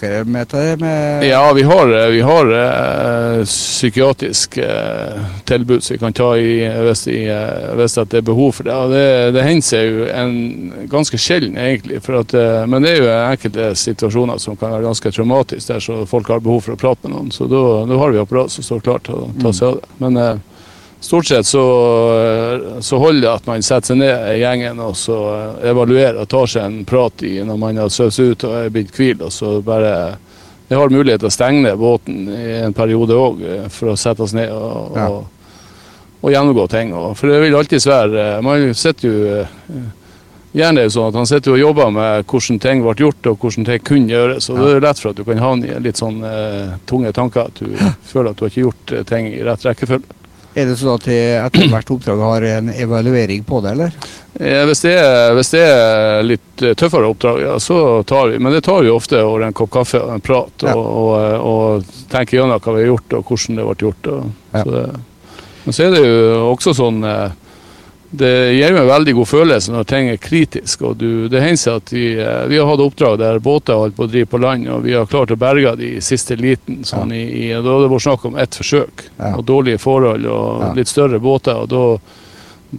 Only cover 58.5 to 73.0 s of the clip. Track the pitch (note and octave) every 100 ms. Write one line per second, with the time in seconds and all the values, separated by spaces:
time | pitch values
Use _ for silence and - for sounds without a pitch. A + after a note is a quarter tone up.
58.5 | D#3 F3+ F#3+ A#2+ A#2 - B2+ A2 A2 A2
59.5 | - A2 B2+ A#2+ A#2+ B2 A2 - C3 -
60.5 | - - A2+ A2+ A2 A2 G#2+ G#2+ A2+ A#2+
61.5 | A2 A2 G#2+ F2+ B2+ - B2+ A#2+ B2+ C3
62.5 | A2+ A#2 A2 A#2 B2 - A#2 G2 A#2+ -
63.5 | A2 A2 G2+ G#2+ G2 B2 C#3 A#2+ G#2+ -
64.5 | G#2+ A#2 B2+ B2+ B2+ A#2+ _ - - -
65.5 | - - B2+ F3 F3 B2+ A#2 A2+ A2+ A#2
66.5 | B2 F#3 C#3 A#2+ A2+ G#2+ G#2 G2+ - -
67.5 | - - - - - _ C#3 B2+ B2+ B2
68.5 | B2+ D3+ F#3 B2+ C#3+ D3+ A#2+ A2 D3 E3
69.5 | A#2 F#2+ A#2 G#2+ C3+ B2+ A2 - E3 D3
70.5 | - - - B2 A2 A#2 A2+ A#2 B2+ D3+
71.5 | E3 - A2+ - B2 A#2 A2 A2 A#2+ B2
72.5 | D3+ D3 C#3+ C#3 -